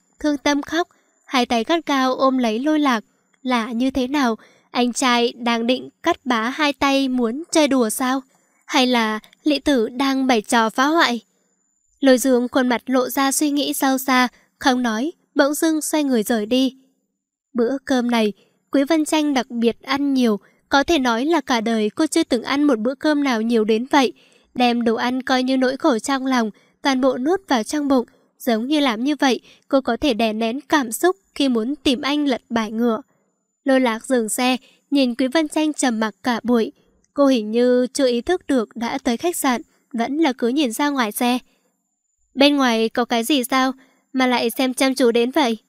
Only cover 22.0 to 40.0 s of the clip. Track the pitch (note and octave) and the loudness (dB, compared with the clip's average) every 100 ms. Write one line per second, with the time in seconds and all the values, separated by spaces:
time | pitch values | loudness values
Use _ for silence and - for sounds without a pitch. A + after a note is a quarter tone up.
22 | D#4+ E4 D#4+ A#3 - C#4 D4 A3 A#3 C#4 | 0 0 0 -2 -2 0 2 2 -2 -2
23 | D4+ D4 C#4 A3+ A3+ A3+ G#3+ A3 B3+ F#3+ | 0 0 0 0 0 0 2 0 2 2
24 | - - _ _ _ B3+ B3 A#3+ A3+ A#3 | 2 -2 _ _ _ 0 0 2 0 0
25 | A#3+ B3+ B3+ B3+ B3+ C4 B3+ C4+ E4 A3 | -2 -4 -2 0 0 0 0 0 0 0
26 | - C4+ C4 B3+ G#3+ - _ _ C#4+ C4 | -2 -2 0 0 0 -6 _ _ -2 2
27 | C4 B3 C#4 F#4+ - C4 - D4+ C#4+ C4 | 2 0 0 -2 0 -2 -2 -4 0 0
28 | - _ _ _ B3 A3 B3+ D4+ C#4 G#3+ | 0 _ _ _ -2 -2 0 0 0 -2
29 | C4+ D4 C#4 A3+ - _ _ C4+ C4 A#3 | -4 0 0 -2 -6 _ _ -2 0 -2
30 | D4+ A3 A3+ G#3+ A3+ C4+ - D#4 A3+ - | -2 0 -2 -2 -4 -6 -2 0 0 0
31 | F4 - _ - C#4 A3+ A#3 D4 D4+ B3 | 0 0 _ -2 0 0 -2 -2 -2 0
32 | C#4 D4 C#4+ A#3+ - A#3 G#3+ A3 A#3+ A3 | -2 -2 0 -2 -4 -4 -4 -2 0 -2
33 | - _ _ _ _ _ C#4 C4 B3 A3 | -6 _ _ _ _ _ 0 2 2 -2
34 | - B3+ A3 - B3+ B3+ - _ _ C#4+ | -2 -2 0 -2 0 -2 -6 _ _ 0
35 | B3+ A#3 B3+ D#4+ D4+ D#4 D#4 - C4 A3 | 0 0 0 0 0 -2 -2 -2 -2 -2
36 | A3 - B3+ A3+ A#3 A#3 G#3 - _ _ | -4 -4 -4 -4 0 0 0 -8 _ _
37 | _ - C#4 B3+ G#3+ A#3 B3 B3 B3+ - | _ 2 2 2 0 0 2 2 0 0
38 | B3+ A#3+ C#4 F4+ - C4 G#3 A3 A#3 C4+ | 0 0 -2 -2 0 -2 -2 -6 -6 -2
39 | C4 A#3 F4 - C#4 A#3 - _ _ A#3 | -2 -2 -2 -2 -2 -2 -6 _ _ -6